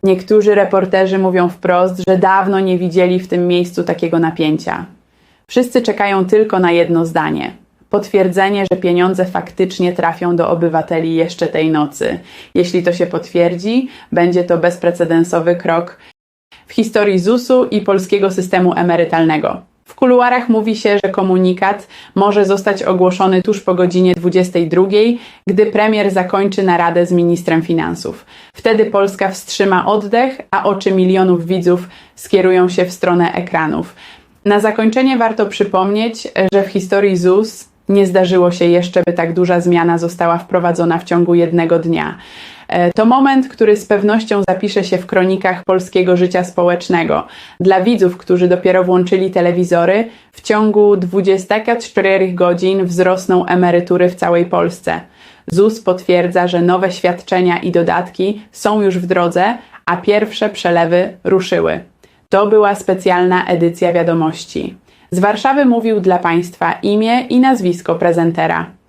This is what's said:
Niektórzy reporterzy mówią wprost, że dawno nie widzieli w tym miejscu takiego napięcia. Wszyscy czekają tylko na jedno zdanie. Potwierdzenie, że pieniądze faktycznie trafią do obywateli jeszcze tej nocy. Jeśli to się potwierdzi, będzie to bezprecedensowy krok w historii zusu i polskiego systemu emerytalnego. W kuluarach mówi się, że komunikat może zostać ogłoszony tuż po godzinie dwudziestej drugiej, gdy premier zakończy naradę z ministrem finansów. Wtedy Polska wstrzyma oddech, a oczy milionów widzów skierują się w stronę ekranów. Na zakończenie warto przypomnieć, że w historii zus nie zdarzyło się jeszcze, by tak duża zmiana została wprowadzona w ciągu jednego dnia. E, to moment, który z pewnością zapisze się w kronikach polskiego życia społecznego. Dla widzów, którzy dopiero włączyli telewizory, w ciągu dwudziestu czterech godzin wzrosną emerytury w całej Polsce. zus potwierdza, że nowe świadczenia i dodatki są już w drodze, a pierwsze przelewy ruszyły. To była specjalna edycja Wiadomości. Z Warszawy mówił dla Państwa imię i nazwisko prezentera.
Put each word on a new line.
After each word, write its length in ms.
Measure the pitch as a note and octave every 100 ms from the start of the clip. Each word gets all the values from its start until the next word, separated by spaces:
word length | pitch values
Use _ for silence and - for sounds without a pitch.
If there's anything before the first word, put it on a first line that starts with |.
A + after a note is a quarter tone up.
Niektórzy 520 | G3 F#3 - G#3+ G#3 G3+
reporterzy 640 | F#3+ G3 F#3 F#3+ F#3+ F#3+
mówią 300 | F#3 F#3 F3
wprost, 520 | F3+ F#3 F3+ F#3 F3+ F#3
że 100 | F#3
dawno 420 | F#3 F#3+ F#3+ G3
nie 180 | F#3+ F3+
widzieli 420 | F3+ E3+ F3+ F#3
w 80 | F#3
tym 200 | F3+ F3
miejscu 360 | F3 F3 -
takiego 360 | F3 E3+ E3+ E3
napięcia. 680 | E3 E3+ D#3 D#3 - - F3+ - _ _ _ _ _
Wszyscy 320 | - B3 B3
czekają 440 | A#3 G#3 G3+ G3 F#3
tylko 340 | G#3+ G#3+ F#3+
na 120 | F3+
jedno 340 | E3+ E3+ E3+ E3
zdanie. 460 | E3 D3+ D#3 - - _ _ _
Potwierdzenie, 760 | G3+ G3+ G3+ F#3 F3+ G3 G3+ F#3+
że 60 | F3+
pieniądze 480 | F3+ F3 F3+ F#3 F#3
faktycznie 680 | F3+ F3 - F#3 F#3 F3+
trafią 420 | F3+ E3 E3 F3 F3
do 140 | E3+
obywateli 680 | E3+ E3+ D#3+ D#3 E3 E3 E3
jeszcze 320 | E3 - E3
tej 240 | - D#3+
nocy. 480 | D#3 D3 - - F3 - - - -
Jeśli 280 | F3+ F#3
to 100 | F3+
się 120 | F3 F3
potwierdzi, 840 | E3 D#3+ F3+ E3+ F3 G3 A#3+ C4 - -
będzie 320 | E3+ F3 F3
to 140 | F3 E3+
bezprecedensowy 1000 | F3 F3 E3+ E3+ E3+ E3 E3+ E3+ E3 F3
krok 420 | E3+ E3 F3 - - _ _ _ _ - _
w 60 |
historii 460 | - A3 A3+ G#3 F#3+
zusu 460 | F3 A#3+ B3 B3+ B3
i 160 | G#3+
polskiego 500 | F#3+ F#3+ F#3 G3+ G3
systemu 420 | F#3 F3+ F#3 F3+
emerytalnego. 880 | E3+ F3 E3+ E3 E3 E3 D#3 - - - _ _
W 100 | -
kuluarach 540 | B3+ B3 B3 B3 A#3+
mówi 260 | A3 G#3+ A3
się, 220 | G#3+ G3+
że 80 | G3
komunikat 760 | F#3+ F#3+ F#3 F#3 F3+ F#3+ G3+ - - - -
może 300 | G3+ G#3 F#3+
zostać 380 | G3 G3 F#3+
ogłoszony 580 | - F#3 F#3 F3+ F#3+ F#3
tuż 200 | F3+ G3+
po 140 | - F3+
godzinie 400 | F3+ F3+ F#3 F3
dwudziestej 540 | F3 F3+ F3+ F3+ E3+
drugiej, 500 | E3+ F#3+ G#3 A3+ A#3+ - - -
gdy 180 | F#3+ G#3+
premier 460 | G#3+ G#3+ G#3+ G3+
zakończy 520 | F#3+ F3+ G3 G3+ G3
naradę 420 | F#3+ F3 E3+ E3+ F3
z 60 |
ministrem 500 | F3+ E3+ F3 F3 E3
finansów. 640 | E3 E3 D#3+ E3+ - - _ - - -
Wtedy 300 | A3+ A3 A3
Polska 440 | G3 G3 F#3+ F#3+
wstrzyma 560 | F#3+ - - G3 F#3 F3
oddech, 560 | G#3 G3+ A#3 C4 C4 -
a 120 | G3+
oczy 280 | G3+ G3 G3
milionów 540 | F#3+ F#3 F#3+ F#3 F3 E3
widzów 420 | F#3 F3 F3+ - - - _
skierują 540 | - G3 F#3 F#3 F3+
się 160 | F3+ F3+
w 80 |
stronę 400 | - F3+ F3 E3+
ekranów. 600 | F3 F3 E3+ D#3+ D3+ F3 - - - _ _ G3+
Na 140 | G#3
zakończenie 580 | G#3+ G#3+ A3 A3+ C4 C4
warto 280 | A3+ A3 G#3
przypomnieć, 840 | - F3+ F#3+ G3 G#3 A3+ A3+ - - F#3+
że 100 | G3
w 40 | G3
historii 500 | G3+ F#3 G3 G3+ F#3
zus 560 | F3 F#3+ A3 - - _ -
nie 180 | G3+ G3
zdarzyło 440 | F#3 F#3 F#3 F3+
się 140 | F3 F3
jeszcze, 380 | F3 F3 F#3 F3
by 60 |
tak 200 | E3+ E3
duża 260 | E3+ F3+ F3
zmiana 380 | F3 F3 E3+ E3+
została 400 | E3+ F3 E3+ E3+
wprowadzona 600 | F3 F3+ F3 E3+ E3+ E3+
w 60 |
ciągu 320 | F3 E3+ E3+ F3
jednego 440 | E3 E3+ E3 E3
dnia. 380 | E3 D#3+ D3+ - - - - - -
E, 240 | F3 F3
to 140 | E3+ A3
moment, 420 | B3+ C4+ C4+ C4
który 300 | - G#3+ G#3
z 80 | -
pewnością 560 | G#3 G#3 A3 A3 G3+ F#3+
zapisze 340 | F#3 G#3 G3
się 140 | F#3 F#3
w 80 | F3+
kronikach 580 | F#3+ F#3 F#3+ F#3+ F3+
polskiego 540 | - F#3 F3+ F#3 F#3 F3+
życia 260 | F3+ F3+
społecznego. 840 | F3+ - F3 F3 - F3 E3 D2 - - - -
Dla 220 | F3+ F#3+
widzów, 360 | F#3+ A#3 F#3 F3+
którzy 300 | - F3+ F3+
dopiero 360 | F3+ F#3 F#3
włączyli 480 | F#3 F3+ F3+ F#3+ F#3+
telewizory, 760 | F#3+ F3 F3 F3+ E3+ E3+ G3 A3+ - _
w 100 | -
ciągu 540 | - G#3+ G#3+ G#3 G#3 G3+
dwudziestu 580 | F3+ F#3+ F#3+ F#3+ F#3 G#3+ A3 A#3
czterech 540 | A3+ - F#3+ F#3+ F#3+ F3+
godzin 500 | F3+ F3 F#3 G3 F#3
wzrosną 600 | F3 F#3 F#3 F#3 F#3 F3+
emerytury 640 | F3+ F3+ F3 F3 F3 F3+
w 60 | F3+
całej 300 | F3 F3 F3
Polsce. 560 | F3 E3+ F3 - E3 - _ - _ -
zus 340 | E3 G#3 A3
potwierdza, 640 | - F#3 - F3+ F3 F3+ F3+
że 140 | F3
nowe 300 | F3 F3+ F#3
świadczenia 640 | F3+ F3+ F3 - F#3 F3+ E3+
i 140 | F3+
dodatki 720 | F3 E3+ E3+ F3 - F#3 G#3 -
są 300 | - G3+ G#3+
już 160 | G3 F3+
w 80 | F3+
drodze, 520 | F#3 F3 F3 G3 A#3+ - - -
a 120 | F3
pierwsze 520 | F3+ G#3 G#3+ - G#3+
przelewy 680 | G#3 F3+ E3+ E3 F3 G3 -
ruszyły. 560 | F#3 F#3 F3+ F3 D#3+ D#3 - _ _ _ _
To 180 | F#3+ G#3
była 280 | G#3+ G#3 G3+
specjalna 720 | - F#3 F#3+ F3+ F3+ F3+ -
edycja 480 | F3+ E3+ E3+ F3
Wiadomości. 840 | F3 E3 E3 D#3+ E3 - - - F#3 _ _ _
Z 80 | F3+
Warszawy 460 | G3+ G#3+ C#4 C4+ C4+
mówił 340 | A#3 A3+ G#3+
dla 180 | F#3 F3+
Państwa 540 | F3+ E3+ F3 - E3+
imię 500 | - - G#3 A3 A#3+
i 180 | B3+ B3
nazwisko 560 | C4 B3 F#3 F3 - E3+
prezentera. 720 | F3 E3+ E3+ E3 D#3+ E3 E3+ -